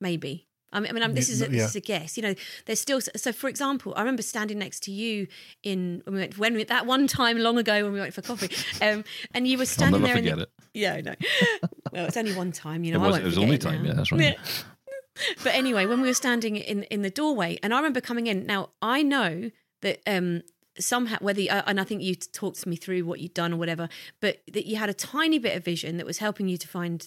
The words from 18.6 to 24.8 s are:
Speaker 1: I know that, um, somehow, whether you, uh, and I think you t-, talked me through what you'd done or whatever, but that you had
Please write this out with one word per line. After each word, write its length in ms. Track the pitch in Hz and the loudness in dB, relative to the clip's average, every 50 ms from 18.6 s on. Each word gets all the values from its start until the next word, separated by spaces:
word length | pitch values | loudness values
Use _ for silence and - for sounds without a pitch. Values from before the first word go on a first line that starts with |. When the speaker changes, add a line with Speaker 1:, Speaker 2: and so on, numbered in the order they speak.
| - - _ _ | -2 -6 _ _
Speaker 1:
I 200 | 202 226 254 294 | -2 0 2 4
know 480 | 302 277 285 269 208 170 160 175 226 226 - _ _ _ _ _ | 4 4 4 4 2 0 0 -4 -6 -8 -10 _ _ _ _ _
that, 200 | - 196 - - - | -2 -2 -2 -2 -2
um, 360 | 214 196 180 180 175 170 170 - - _ _ _ _ _ - | 0 0 2 2 0 0 -2 -4 -10 _ _ _ _ _ -6
somehow, 380 | - - 247 247 247 220 220 - | -2 0 0 0 0 0 -2 -2
whether 200 | - 202 196 202 | -2 0 0 2
you, 80 | 190 - | 2 2
uh, 120 | 196 202 - | 2 0 2
and 140 | 202 202 196 | 0 0 0
I 40 | 185 | 0
think 180 | 190 214 180 | -2 -2 -2
you 120 | 190 185 180 | -2 -2 -2
t-, 140 | - - - | -2 -6 -10
talked 320 | - - 208 180 - - - | -8 -6 -6 -6 -6 -6 -6
me 100 | 185 165 | -6 -6
through 280 | 165 - 190 185 180 170 | -6 -4 -2 -2 -2 -2
what 120 | 170 - - | -2 -4 -6
you'd 140 | 160 175 - | -8 -6 -4
done 180 | 180 170 170 170 | -2 -2 0 0
or 20 | |
whatever, 320 | 165 170 170 165 165 165 160 - - - - - _ | 0 -2 -2 -2 -4 -6 -8 -10 -14 -16 -18 -8 _
but 220 | - 190 - - _ - | -2 -2 -2 -2 _ -6
that 140 | - 208 - | -6 -4 -4
you 100 | - 214 | -2 -2
had 120 | 214 | -2